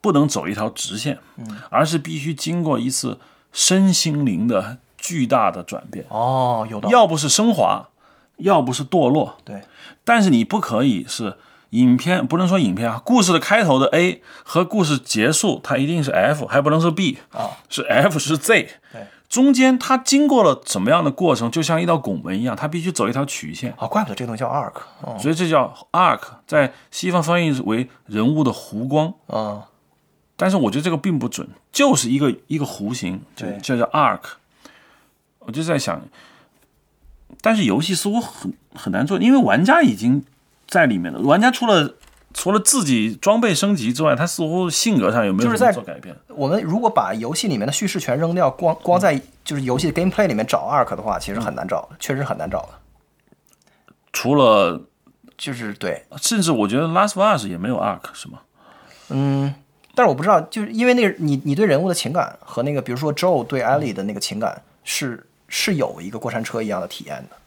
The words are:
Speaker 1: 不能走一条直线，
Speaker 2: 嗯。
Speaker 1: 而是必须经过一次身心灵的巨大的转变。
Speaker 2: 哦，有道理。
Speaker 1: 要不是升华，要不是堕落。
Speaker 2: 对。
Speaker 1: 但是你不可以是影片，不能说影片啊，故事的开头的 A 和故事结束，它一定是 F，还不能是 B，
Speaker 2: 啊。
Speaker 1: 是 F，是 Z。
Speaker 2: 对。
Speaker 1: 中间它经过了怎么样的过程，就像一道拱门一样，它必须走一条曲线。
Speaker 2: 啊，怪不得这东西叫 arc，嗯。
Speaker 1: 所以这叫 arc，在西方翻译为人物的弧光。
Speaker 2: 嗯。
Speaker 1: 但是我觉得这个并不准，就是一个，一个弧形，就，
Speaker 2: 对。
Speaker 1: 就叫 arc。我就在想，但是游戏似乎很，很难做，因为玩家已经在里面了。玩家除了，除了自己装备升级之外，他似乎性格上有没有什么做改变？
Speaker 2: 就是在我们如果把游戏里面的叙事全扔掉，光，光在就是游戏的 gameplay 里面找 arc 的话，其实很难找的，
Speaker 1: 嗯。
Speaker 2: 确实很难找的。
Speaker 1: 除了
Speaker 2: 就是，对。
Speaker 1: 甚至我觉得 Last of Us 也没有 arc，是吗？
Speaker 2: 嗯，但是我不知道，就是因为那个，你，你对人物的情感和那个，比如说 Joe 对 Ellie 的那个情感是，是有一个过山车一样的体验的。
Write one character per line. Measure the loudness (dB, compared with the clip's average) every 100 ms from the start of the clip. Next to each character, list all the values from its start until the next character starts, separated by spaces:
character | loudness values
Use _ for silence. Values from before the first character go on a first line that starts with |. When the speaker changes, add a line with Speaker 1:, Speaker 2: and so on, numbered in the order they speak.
Speaker 1:
不 | 2
能 | 2 2
走 | -2 -4
一 |
条 | -4 -6
直 | -6 -10 -6
线， | -6 -8 _ -16
Speaker 2:
嗯。 | -14 -14 -4
Speaker 1:
而 | 0 0
是 | -2
必 | -4 -8
须 | -6
经 | -6 -4 -2
过 | 0 0
一 | -2
次 | -4 -6 -10 _ _ _
身 | -2 2 4 4
心 | 4 0 0 0
灵 | 0 0
的 | 0 -2 -12 _ _
巨 | -8 -2 2
大 | 4 2
的 | -2
转 | -10 -12 -12
变。 | -16 -8
Speaker 2:
哦， | -2 0 2 0 0 -4
有 | -4
道 | 2
理。 |
Speaker 1:
要 | 4 4
不 | 2
是 | 0
升 | 2 2
华， | 2 2 0 -6 _ _ _ _ -4
要 | 2 2
不 | 2
是 | -4 -2
堕 | 2 4
落。 | 2 0 -8 -18
Speaker 2:
对。 | -18 -18 -20 -20 -8
Speaker 1:
但 | 2 4
是 | 6
你 | 4
不 | 2 -2
可 | -2 0
以 | 2 0 -4
是 | -8 -8 -10 _ _ _
影 | 2 4 4
片， | 2 0 0
不 | 0
能 | 2
说 | 2
影 | 2
片 | 0 -4
啊， | -4
故 | 2 2
事 | 4
的 | 2
开 | 2 2
头 | 4 4
的 | 4
A | 2 2 -2 -14 -20
和 | -4 -2
故 | 0 0
事 | 0 0
结 | -2 0 2
束， | 2 0 -2
它 | -2 -2
一 | 0
定 | -2
是 | 0
F， | 2 2 0 0
还 | 0
不 | 2
能 | 2
是 | 2
B， | 0 -2 -4 -12
Speaker 2:
啊。 | -10 -10 -10 _
Speaker 1:
是 | -10
F， | 0 4 4 0
是 | -2 -2
Z。 | 2 2 2 -14 _
Speaker 2:
对。 | -20 -20 _ _
Speaker 1:
中 | 2 4
间 | 6 4 2
它 | 0 -2
经 | 2 2 4
过 | 6
了 | 4 2 -4
怎 | -2
么 | 2
样 | 2
的 | 2
过 | 0 0 0
程， | 0
就 | -2
像 | 0 0
一 | 0
道 | 0
拱 | -2 -6
门 | -6 -4
一 |
样， | -4 -4
它 | -6
必 | -4
须 | -4
走 | -2 0
一 |
条 | -2 -4
曲 | -8 -12
线。 | -10 -10 -8
Speaker 2:
啊， | -4
怪 | -2
不 | -2
得 | -6
这 | -8
东 |
西 | -6
叫 | -4
arc， | -4 -6 -12 -20 -16 -14
嗯。 | -4
Speaker 1:
所 | -2
以 |
这 | 0 2
叫 | 2 0 -6 -4
arc， | 2 2 2 -6 -20 0
在 | 2 2 -4 _
西 | -6 -2
方 | 0
翻 | 2 0 2
译 | 0 -2
为 | -2 -4 _ -6
人 | 0 2
物 | 2
的 | 0
弧 | -2 -10 -8 -2
光。 | 0 0 -6 -8
Speaker 2:
嗯。 | -6 -6 -10 -16 _ _ _ _ _ _ -2
Speaker 1:
但 | 0
是 | 2
我 | 2
觉 | 0
得 |
这 | -2
个 | -2
并 | -2 -2
不 | -4
准， | -8 -14 -18 _
就 | 0 2
是 | 2 0
一 | 0
个， | 0 -2 _
一 | -6
个 | -6
弧 | -6 -8 -6
形， | -6 -8 -12 -12
就， | -12
Speaker 2:
对。 | -10
Speaker 1:
就 | -4 -2
叫 | 0
arc。 | 2 2 0 -10 -20 _ _ -20 _ _ _ _ _ _ _
我 | -10
就 | -6
在 | -2 -2
想， | -2 -6 -10 -20 -20 _ _ _ _ _ _ _ -20 -20 _ -4
但 | 0 2
是 | 2
游 | 2
戏 | 0
似 | -2 0
乎 | -2
很， | -4 -10 -12 -12 _ -10
很 | -4
难 | -2 0
做， | 2
因 | 4
为 | 6
玩 | 6 4 6
家 | 6
已 | 4 2
经 | 2 0 -2 _ _ _ -2
在 | 2 2
里 | 2
面 | -4
了。 | -2
玩 | 2 4
家 | 4
除 | 2 2
了， | 2 2 -6 -20 _ _
除 | -6 0
了 | 2
自 | 2 0
己 | 2 0 0 0
装 | 2 4
备 | 2 0
升 | 0 0
级 | -2
之 | 0
外， | 0 0
他 | -2
似 | -2
乎 | -2 -2 -2
性 | -2 0 2
格 | 2
上 | 2 2
有 |
没 | 2
有 | 0 4
什 | 2
么 |
做 | 2
改 | -6 -16
变？ |
Speaker 2:
就 | -16
是 | -20 _
在 | -6
我 | -2
们 | 0
如 | 0 0
果 | 2
把 | 0 0
游 | -4 -4
戏 | -4 -2
里 | -2
面 | -2
的 |
叙 | -2 -4
事 | -4
全 | -2 -2
扔 | 0 0
掉， | 0
光， | 0 -2 -2
光 | 2 2
在 | 2 0 -6 _
就 | -8 -6
是 |
游 | -2 0
戏 | 0
的 | 0
gameplay | -2 0 0
里 | 0
面 | 0
找 | -2 0
arc | 0 0 -2
的 |
话， | -4 -6
其 | -6
实 | -6
很 | -6 -6
难 | -6
找 | -6
的， | -6
Speaker 1:
嗯。 | -12
Speaker 2:
确 | -6 -4
实 |
很 | -4 -6
难 | -6
找 | -8
的。 | -10 -20 _ _ _ _ _ _ _ _ _ _ _ _ _
Speaker 1:
除 | -4 0 4
了 | 6 6 4 -2 -14 _ _ _ _ -14
Speaker 2:
就 | -12
是， | -10 -10 -8
对。 | -8 -8 _ -6
Speaker 1:
甚 | -4 0
至 | 0
我 | 0 0
觉 | 0
得 | 0
Last | 0 0 2
of | 0 0
Us | -4
也 | -6
没 | -4
有 | -2
arc， | -4 -6 -12
是 | -18 -18
吗？ | -20 _ _ _ -20 -20 -20 -6
Speaker 2:
嗯， | -2 0 0 -2 -6 _ _ _ 2
但 | 2
是 |
我 |
不 | 2
知 | 2
道， | 2
就 | 0 -8
是 | -6
因 | 0 2
为 |
那 | 4 2
个， | 0
你， | -2 -2 -2
你 | 0
对 | 2
人 | 2
物 | 2
的 | -2
情 | -2
感 | -4 -4 -8
和 | -10 -4
那 | -2
个， | -4
比 | -4
如 | -4
说 | -4 0
Joe | 0 0 -2
对 | -2
Ellie | 0 0 -2
的 | -6
那 | -6
个 | -6
情 | -8 -4
感 | -6 -6 _ _
是， | -8 -6 -6 -8 _ _ _
是 | -4 -2 0
有 | -2 -4
一 | -12
个 | -8
过 | -6
山 | -6
车 | -6 -6
一 | -4
样 | -6
的 | -6
体 | -12 -12
验 | -14 -14
的。 | -20